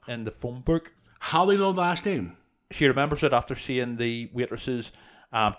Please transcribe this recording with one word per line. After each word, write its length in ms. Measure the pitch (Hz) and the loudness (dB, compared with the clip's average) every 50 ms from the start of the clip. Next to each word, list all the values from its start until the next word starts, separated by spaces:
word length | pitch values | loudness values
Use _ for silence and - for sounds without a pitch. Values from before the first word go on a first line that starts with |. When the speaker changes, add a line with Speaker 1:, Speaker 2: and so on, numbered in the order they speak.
| - | -12
Speaker 1:
in 180 | - 120 117 113 | -10 -10 -8 -8
the 60 | 107 | -8
phone 300 | - - - 120 123 127 | -8 -8 -8 -8 -8 -4
book. 320 | 127 - 165 165 - - - _ _ _ _ _ | -2 0 0 0 -2 -6 -14 _ _ _ _ _
Speaker 2:
How 260 | - - - 160 180 | -6 0 2 4 4
they 100 | 196 202 | 4 4
know 160 | 196 196 196 185 | 4 4 2 2
the 80 | 185 | 2
last 240 | 180 175 180 165 - | 2 0 0 0 -2
name? 300 | 208 196 139 92 87 85 - _ _ _ _ _ - | -2 -2 -2 -2 -6 -8 -14 _ _ _ _ _ -12
Speaker 1:
She 160 | - - 151 | -2 2 4
remembers 360 | 139 123 135 139 151 151 143 - | 4 4 4 2 0 0 0 2
it 100 | 143 - | 2 2
after 220 | 120 120 - 131 | 2 2 0 -4
seeing 420 | - - - 131 127 123 120 120 | -6 -6 -4 -2 -2 -2 -2 -2
the 340 | 117 117 120 117 117 117 - - | -2 -2 -2 -2 -4 -6 -8 -6
waitress's, 600 | 120 123 - 117 117 - - 127 120 113 - - - - - - - - _ - | -4 -4 -4 -4 -6 -4 -4 -4 -4 -4 -8 -12 -18 -20 -20 -20 -20 -14 _ -2
um, 220 | 113 110 104 104 | 0 2 2 4